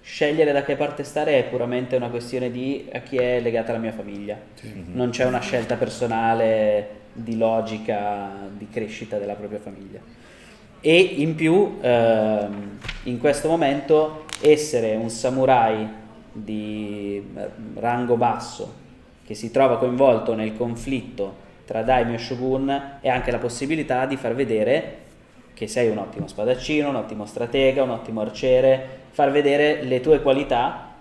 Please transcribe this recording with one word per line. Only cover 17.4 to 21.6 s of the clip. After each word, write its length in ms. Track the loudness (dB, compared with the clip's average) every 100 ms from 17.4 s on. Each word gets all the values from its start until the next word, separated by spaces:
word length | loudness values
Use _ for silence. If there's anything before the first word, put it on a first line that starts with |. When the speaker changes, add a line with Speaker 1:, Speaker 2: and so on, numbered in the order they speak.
| -10 -10 -12 -2
Speaker 1:
rango 420 | 0 2 2 4
basso 560 | 4 0 -6 -12 -14 -14 -20 -20 -20 -20 -14
che 100 | -10
si 160 | -2
trova 260 | 4 4 4
coinvolto 560 | 2 6 6 6 0 -2
nel 220 | -2 -2
conflitto 840 | -4 -4 -4 -6 -6 -8 -8 -8 -20 -20